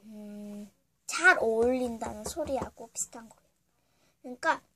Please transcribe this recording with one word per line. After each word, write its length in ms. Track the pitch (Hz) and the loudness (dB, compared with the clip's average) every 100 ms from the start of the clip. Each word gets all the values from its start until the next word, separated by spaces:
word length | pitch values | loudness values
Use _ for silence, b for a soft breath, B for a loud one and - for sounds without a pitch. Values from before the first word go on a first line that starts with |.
| 214 | -18
음, 640 | 214 208 208 208 208 208 _ _ _ - | -14 -12 -12 -12 -12 -14 _ _ _ -8
잘 320 | - 339 359 | 4 6 6
어울린다는 840 | 233 220 233 254 247 226 226 214 | 4 4 4 2 0 -4 -8 -8
소리하고 680 | 220 - 302 262 214 - 233 | -8 -6 -2 -2 -4 -10 -12
비슷한 360 | - - 240 226 | -8 -8 -10 -18
거예요. 200 | - _ _ _ _ _ _ _ _ | -20 _ _ _ _ _ _ _ _
그러니까 380 | 262 247 330 285 - | -16 -2 0 0 -4